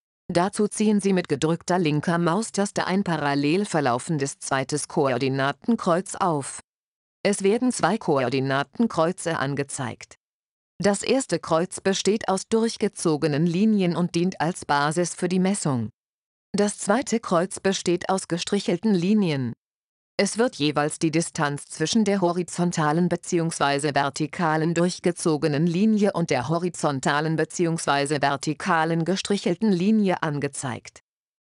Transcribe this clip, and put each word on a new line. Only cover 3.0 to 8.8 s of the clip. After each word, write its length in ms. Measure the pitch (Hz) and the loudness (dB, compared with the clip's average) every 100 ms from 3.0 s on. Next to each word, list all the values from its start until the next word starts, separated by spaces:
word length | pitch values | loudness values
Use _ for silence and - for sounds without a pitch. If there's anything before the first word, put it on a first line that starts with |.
parallel 640 | 196 160 143 143 143 175 | 0 -2 0 0 2 0
verlaufendes 760 | 208 165 135 120 - 156 139 - | 0 0 0 0 -2 -2 -2 -6
zweites 480 | - 135 135 147 - | -4 -4 -2 -4 -4
Koordinatenkreuz 1300 | - 139 120 131 135 135 139 - 226 - 170 190 | 0 2 2 0 0 -2 -2 -2 0 2 0 -2
auf. 460 | - 185 151 135 - - _ _ _ _ _ | -2 -2 -2 -4 -12 -18 _ _ _ _ _
Es 180 | 196 202 | -2 2
werden 300 | 196 233 254 | 2 2 0
zwei 260 | - 160 220 | 0 0 0
Koordinatenkreuze 1400 | - 139 123 135 135 135 139 - | 0 0 2 0 0 -2 -2 -2